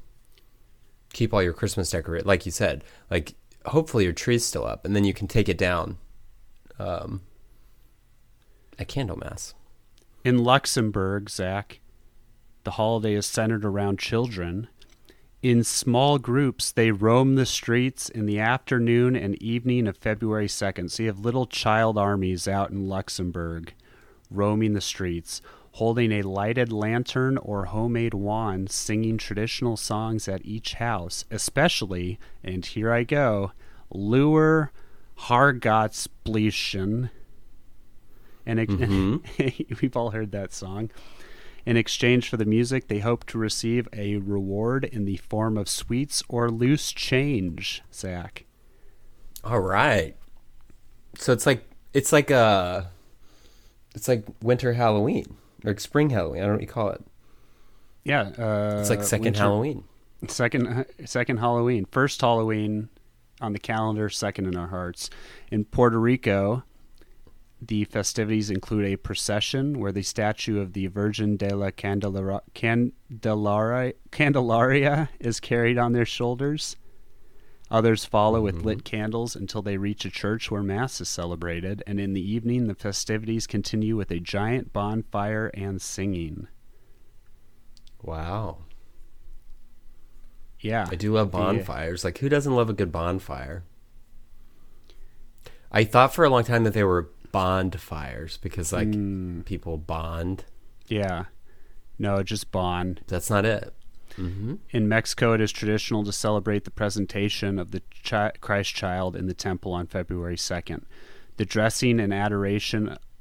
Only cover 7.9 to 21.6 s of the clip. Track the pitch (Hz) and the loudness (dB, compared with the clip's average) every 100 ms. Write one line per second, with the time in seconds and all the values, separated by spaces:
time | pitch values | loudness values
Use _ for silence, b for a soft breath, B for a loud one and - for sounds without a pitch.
7.9 | _ _ _ _ _ - - - - 127 | _ _ _ _ _ -20 -20 -20 -12 -6
8.9 | 139 117 - - - - - - - _ | -4 -4 -6 -10 -10 -12 -16 -20 -20 _
9.9 | - - - 127 123 120 135 - 127 110 | -20 -20 -4 2 4 6 6 4 2 2
10.9 | 104 95 101 104 - 92 98 - - - | 2 0 -2 -4 -4 -4 -4 -6 -14 -20
11.9 | - - - - - - - - - 110 | -20 -20 -20 -20 -20 -20 -12 -8 0 2
12.9 | 113 110 104 101 - 110 110 104 98 101 | 2 2 0 0 0 0 2 0 0 0
13.9 | 98 - 117 127 98 85 95 113 - b | 0 0 0 0 -2 -4 -4 -6 -14 b
14.9 | b b b b - 131 120 113 - - | b b b b -2 4 4 4 0 2
15.9 | 120 143 143 123 127 139 - - - 113 | 4 6 4 2 2 2 0 -2 2 4
16.9 | 101 110 120 135 135 127 - - 117 127 | 4 6 6 6 6 2 0 0 2 2
17.9 | - - 113 104 104 110 131 - 127 117 | -2 -8 -4 -2 0 2 0 0 2 4
18.9 | 120 123 127 98 98 110 117 123 123 107 | 6 4 2 0 -4 -2 -2 2 2 2
19.9 | - 113 107 110 107 101 - 98 92 87 | 0 -2 0 0 0 0 0 -2 -2 -4
20.9 | - 113 98 113 127 123 - | -2 -2 0 0 0 -2 -2